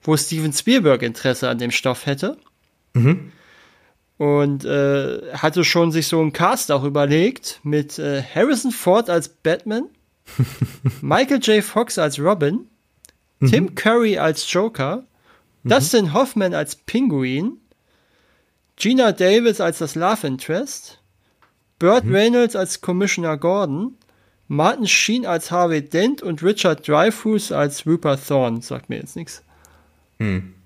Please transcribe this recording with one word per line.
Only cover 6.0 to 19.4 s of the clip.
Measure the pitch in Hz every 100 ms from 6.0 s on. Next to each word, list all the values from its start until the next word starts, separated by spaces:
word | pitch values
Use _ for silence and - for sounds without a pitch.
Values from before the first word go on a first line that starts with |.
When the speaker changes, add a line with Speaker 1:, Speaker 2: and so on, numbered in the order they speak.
| 151
Speaker 1:
so | 165
einen | 156
Cast | 139 175 160 -
auch | 143
überlegt | 139 143 143 151 196 269 - -
mit, | 147 151 147 -
äh, | 147 139
Harrison | 120 160 247 269 262
Ford | 226 - 202 233
als | 170 -
Batman, | _ - 175 220 220 330 _ _ _ -
Speaker 2:
<laughs> | - 127 - - - - -
Speaker 1:
Michael | 139 175 269 277
J. | - 214
Fox | 202 - 226 -
als | 151 139
Robin, | 156 202 147 202 - _ _ _ _ _ _ _
Speaker 2:
Mhm. | 135
Speaker 1:
Tim | 180 180
Curry | 151 214 233 220 185
als | 151 156 -
Joker, | 175 220 226 135 214 262 _ _ _ _ _
Speaker 2:
Mhm. | 123
Speaker 1:
Dustin | 254 156 240 185
Hoffman | 170 262 - 185
als | 160 147 -
Pinguin, | - 233 262 143 127 135 202 330 _ _ _ _ _ _ _ _ _ _ _ _
Gina | 202 262 233
Davis | 175 185 214